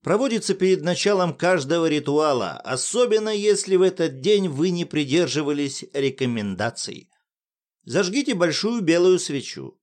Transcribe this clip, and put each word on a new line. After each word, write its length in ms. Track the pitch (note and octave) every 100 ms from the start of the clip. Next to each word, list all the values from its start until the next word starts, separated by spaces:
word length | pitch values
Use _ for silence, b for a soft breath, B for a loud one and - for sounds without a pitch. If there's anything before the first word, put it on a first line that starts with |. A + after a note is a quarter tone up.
Проводится 520 | - G#3 C4+ A3+ -
перед 280 | F#3+ F#3 F3+
началом 520 | D#3 F3 G3+ G3+ F3
каждого 540 | C#3+ F3 F#3 C3+ E3+ E3
ритуала, 680 | D3+ D3 D3 D#3 B2+ F#2 -
особенно 680 | - B2+ - A#3+ B3 G#3+ A3
если 460 | G#3+ G#3 G3+ G3 F#3
в 60 |
этот 400 | F#3 F#3 E3 C3
день 260 | D3+ G#3 F#3
вы 220 | C3+ F3+
не 160 | F3 E3
придерживались 1000 | D#3 C#3 D#3 D#3+ C3+ D3 D3 C#3 C3+ -
рекомендаций. 1160 | C#3+ C#3 C3+ B2+ A#2 G#2 F#2 A2 - - - _ _ _ _ _ _ _ _
Зажгите 500 | - C#3 F3+ A#3+ C#4
большую 480 | F#3+ F3 D3 G#3 A#3
белую 380 | E3+ E3+ F3+ F3+
свечу. 600 | - C#3 - - C2 _